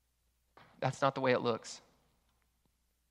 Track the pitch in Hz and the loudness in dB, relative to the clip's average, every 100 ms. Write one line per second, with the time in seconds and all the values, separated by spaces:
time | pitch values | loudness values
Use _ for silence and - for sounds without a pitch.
0 | _ _ _ _ _ - - - 131 - | _ _ _ _ _ -20 -20 -4 -4 0
1 | 139 135 131 123 120 110 - - - _ | 0 2 2 2 2 -2 -6 -16 -20 _
2 | _ _ _ _ _ _ _ _ _ _ | _ _ _ _ _ _ _ _ _ _
3 | _ | _